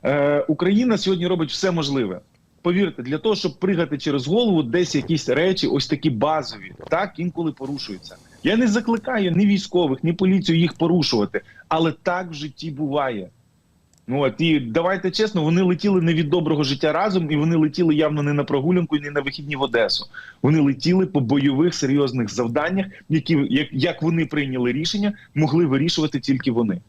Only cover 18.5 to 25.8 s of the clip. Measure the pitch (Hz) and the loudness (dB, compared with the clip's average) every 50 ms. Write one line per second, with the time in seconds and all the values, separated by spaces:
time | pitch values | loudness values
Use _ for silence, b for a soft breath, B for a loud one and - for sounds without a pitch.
18.5 | 147 139 135 170 185 180 170 - 156 147 143 147 147 147 135 139 - - 143 139 | 0 0 2 2 2 2 2 0 -2 -2 -2 -2 -4 -4 -4 -4 -8 -8 -10 -8
19.5 | 139 131 139 127 113 117 110 95 - - - B B B B B B B - 131 | -4 -4 -2 0 2 2 2 2 0 -4 -4 B B B B B B B 2 4
20.5 | 156 160 143 139 135 131 - 160 185 190 190 185 - 147 131 113 143 143 135 143 | 4 4 4 2 2 0 0 2 4 4 2 2 0 -2 0 2 2 2 2 2
21.5 | 135 135 165 175 165 - 147 131 139 143 143 131 120 131 117 98 - - 120 117 | 2 2 2 0 0 0 -2 0 2 2 2 0 0 -2 -4 -4 -2 -4 -4 -2
22.5 | 117 147 151 170 190 196 190 B B B B - 151 160 - - 165 143 143 - | 0 -2 -2 0 -2 -2 -4 B B B B -2 -2 -2 0 2 0 2 2 2
23.5 | 127 143 151 - - 139 135 175 - - 156 165 165 165 160 - - 147 143 135 | 0 0 0 -2 -2 -2 -2 -2 -2 -2 -2 0 0 0 -2 -2 -2 -4 -2 -2
24.5 | 127 127 123 123 120 143 165 - - 202 202 208 208 B B B _ 147 156 135 | -2 -2 0 0 0 -2 -4 -4 -4 -2 -2 -2 -4 B B B _ 0 0 2
25.5 | 139 170 175 143 131 139 | 4 2 4 4 2 2